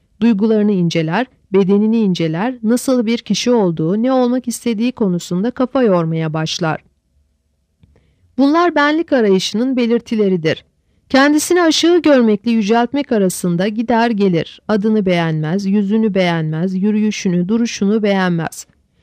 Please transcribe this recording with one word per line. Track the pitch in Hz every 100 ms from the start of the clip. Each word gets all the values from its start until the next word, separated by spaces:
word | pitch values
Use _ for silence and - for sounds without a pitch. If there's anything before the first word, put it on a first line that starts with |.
| _ -
Duygularını | 233 202 220 220 208
inceler, | 196 170 165 160 185 254 _ -
bedenini | 190 185 202 220 226
inceler, | 208 170 165 160 233 247
nasıl | 214 247 - 247 220
bir | 233
kişi | - 196 240
olduğu, | 247 185 160 160 208
ne | 247
olmak | 262 247 254 247
istediği | - 240 214 240
konusunda | - 208 175 - 180 226
kafa | - 254 269
yormaya | 233 180 160 160 160
başlar. | 160 156 - 165 - _ _ _ _ _ _ _ _ _ _ _ _ _ _ _ -
Bunlar | 277 320 349
benlik | 311 285 311 330
arayışının | 269 214 190 - 208 262 254
belirtileridir. | 233 233 - 220 196 185 156 131 - _ _ _ -
Kendisini | 262 285 302 - 359
aşağı | 330 - 330 349
görmekle | 302 269 226 208 240
yüceltmek | 226 202 233 240 285 277
arasında | 220 185 - 180 175 202
gider | 214 226 226 233
gelir. | 208 196 165 - - -
Adını | 208 214 214 190
beğenmez, | 175 165 156 156 190 196
yüzünü | 208 196 220 220
beğenmez, | 190 180 165 156 156 185
yürüyüşünü, | 185 208 214 214 - 196 175 180
duruşunu | 226 233 - 196 220
beğenmez. | 208 196 185 170 160 - - _ _ _